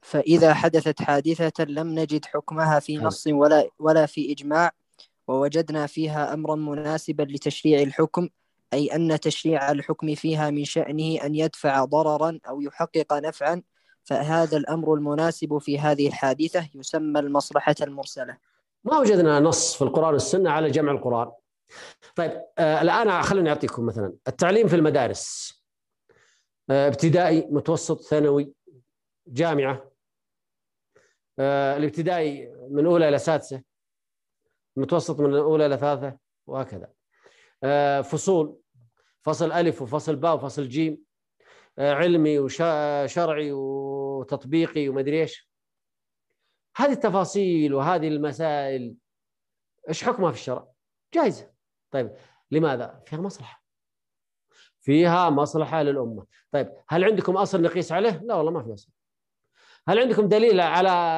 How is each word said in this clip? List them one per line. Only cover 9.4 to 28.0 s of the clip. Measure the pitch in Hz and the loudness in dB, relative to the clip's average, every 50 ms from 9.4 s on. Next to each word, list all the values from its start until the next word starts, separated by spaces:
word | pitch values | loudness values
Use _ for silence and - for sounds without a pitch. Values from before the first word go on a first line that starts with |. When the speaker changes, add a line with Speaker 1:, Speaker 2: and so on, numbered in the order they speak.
| - 160 160 147 139 139 | -2 0 0 0 0 0
Speaker 1:
الحكم | 147 143 - - 160 _ - 156 151 | -2 -2 -2 -4 -6 _ -4 -6 -6
فيها | 147 - 165 160 151 151 151 | -4 -2 -2 -2 0 0 -2
من | 147 147 147 | -2 -2 -4
شأنه | 143 - 165 160 - 147 151 160 160 160 156 - | -4 -2 -4 -4 -2 -4 -4 -2 -2 -4 -4 -4
أن | 143 151 | -4 -2
يدفع | 151 160 160 - - - 151 139 135 131 | 0 -2 -2 -2 -2 -2 0 2 2 2
ضررا | 131 143 151 160 156 151 147 151 165 165 151 _ - | 2 2 2 2 2 2 0 0 -2 -2 -6 _ -10
أو | 127 143 | -8 -8
يحقق | 143 147 - - 170 165 - 160 151 _ 147 | -8 -8 -4 -6 -6 -2 -2 -2 0 _ -2
نفعا، | 147 143 156 160 - 143 151 170 180 170 _ _ _ _ _ _ _ _ | -2 -2 -6 -8 -4 -2 -2 -2 -2 -6 _ _ _ _ _ _ _ _
فهذا | - 139 131 143 151 160 165 165 156 156 151 | -4 -2 -2 0 0 2 2 2 2 2 -2
الأمر | 143 - 151 165 160 151 156 | 0 -2 -4 -2 2 2 2
المناسب | 151 147 147 147 147 160 165 160 - - 151 147 147 | 2 2 -2 0 0 0 0 -2 -4 -4 -4 -4 -4
في | 143 - 143 143 | -2 -2 -4 0
هذه | 147 151 147 139 143 143 | 2 2 2 2 2 0
الحادثة | 139 - - 135 131 139 156 165 - 180 165 151 _ | 0 0 0 -2 0 0 -2 -2 -2 -4 -4 -4 _
يسمى | 139 131 - - 160 156 151 147 147 | -14 -12 -6 -4 -4 -2 0 -2 -2
المصلحة | 143 143 143 143 139 - - 143 - - 147 - | -2 0 0 -2 -2 0 -4 -2 2 2 0 0
المرسلة. | 151 143 139 139 139 - - 139 127 123 123 _ _ _ _ _ _ _ _ _ _ | -2 -8 -6 -12 -14 -14 -12 -12 -12 -12 -14 _ _ _ _ _ _ _ _ _ _
Speaker 2:
ما | 214 302 311 | 0 2 2
وجدنا | 269 214 214 180 170 156 147 143 | 4 4 6 6 6 6 6 6
نص | 147 165 165 - - - - | 4 4 2 2 -2 -4 -2
في | - | -2
القرآن | 139 127 - 165 156 160 151 | -2 0 2 2 2 2 2
والسنة | 135 131 - - 185 190 170 | 0 0 0 0 2 2 2
على | 143 156 160 151 | 2 2 0 0
جمع | 131 156 151 147 | 0 0 0 0
القرآن. | 143 131 139 127 120 117 117 117 - - _ _ _ _ _ _ - - - - - _ _ - _ | -2 -2 -2 -2 -2 -2 -2 -4 -8 -20 _ _ _ _ _ _ -20 -20 -20 -20 -20 _ _ -12 _
طيب، | - 170 151 - - - - _ - | -6 -4 -4 -6 -10 -14 -14 _ 0
آه، | 226 - - 196 | 2 2 2 4
الآن | 165 170 175 208 233 214 185 170 | 4 4 4 4 2 2 2 0
خلوني | 147 - 196 196 175 156 | 0 0 2 2 2 2
أعطيكم | 147 147 - 123 - - 117 | 0 0 -2 -6 -4 -4 -4
مثلًا | 117 104 113 101 95 - - _ - | -4 -4 -4 -6 -6 -8 -10 _ -10
التعليم | 123 - 175 175 196 220 233 175 | -2 0 2 4 4 4 4 4
في | 156 | 4
المدارس، | 180 156 156 139 143 127 110 101 - - - - - - - - _ _ _ _ _ _ _ _ _ _ _ _ _ _ _ _ _ _ _ _ _ _ - | 4 4 4 4 2 0 0 -2 -6 -10 -12 -12 -12 -14 -14 -16 _ _ _ _ _ _ _ _ _ _ _ _ _ _ _ _ _ _ _ _ _ _ 0
آه، | 135 139 139 143 | 2 2 2 2
ابتدائي، | 131 - - 160 147 180 180 170 160 160 156 - | 0 2 2 4 4 4 4 4 2 2 2 0
متوسط، | 147 147 135 - 165 156 - - 160 147 | -2 -2 0 0 -2 -2 -2 -4 -6 -6